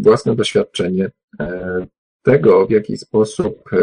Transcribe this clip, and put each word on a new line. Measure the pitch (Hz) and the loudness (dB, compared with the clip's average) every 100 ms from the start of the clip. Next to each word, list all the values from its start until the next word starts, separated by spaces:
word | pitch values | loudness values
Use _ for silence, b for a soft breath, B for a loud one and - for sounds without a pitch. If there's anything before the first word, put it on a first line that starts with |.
własne | 104 117 - 117 | 2 2 0 -2
doświadczenie, | 104 107 - - 90 92 95 _ _ - | -2 -2 -4 -4 -4 -2 -4 _ _ -12
e, | - 90 92 92 90 _ _ _ | -10 -8 -8 -8 -8 _ _ _
tego, | - 131 113 92 95 | 0 2 4 4 4
w | |
jaki | 107 104 104 | 0 -2 -12
sposób, | - 110 107 - 107 - - | -6 -2 -2 -2 -6 -6 -6
e, | 95 | 0